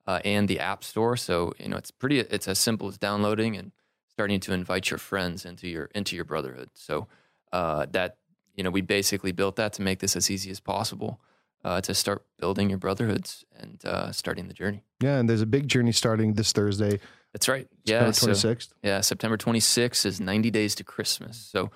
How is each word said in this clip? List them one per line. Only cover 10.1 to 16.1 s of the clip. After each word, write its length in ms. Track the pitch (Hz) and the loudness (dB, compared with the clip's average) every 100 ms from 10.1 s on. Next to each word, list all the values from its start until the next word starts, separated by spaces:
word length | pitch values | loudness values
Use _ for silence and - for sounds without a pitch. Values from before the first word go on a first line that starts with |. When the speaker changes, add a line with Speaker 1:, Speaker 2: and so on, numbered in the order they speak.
| 90 | 0
Speaker 1:
as 140 | - | 0
easy 200 | 98 98 | -2 -6
as 100 | 98 | -10
possible, 580 | - 98 113 98 107 113 _ _ _ _ | -4 -2 -2 -4 -8 -8 _ _ _ _
uh, 160 | - 90 | -4 -2
to 140 | 98 | 0
start 300 | 98 - 101 _ - | -2 0 -2 _ -4
building 300 | 85 95 101 | -2 2 2
your 100 | 95 | 2
brotherhoods 640 | 95 98 117 95 - - - - | -2 0 0 0 -4 -12 -18 -20
and, 240 | 53 - 50 | -20 -10 -6
uh, 260 | 50 50 | -4 -4
starting 360 | - - 85 90 | -4 -6 -6 -8
the 60 | |
journey. 280 | - 98 104 _ - | -6 -4 -6 _ -2
Speaker 2:
Yeah, 140 | 131 139 | 2 4
and 100 | 117 | 4
there's 120 | 113 | 4
a 60 | 110 | 4
big 200 | 139 143 | 2 2
journey 240 | 127 117 | 4 4
starting 420 | 113 120 | 4 2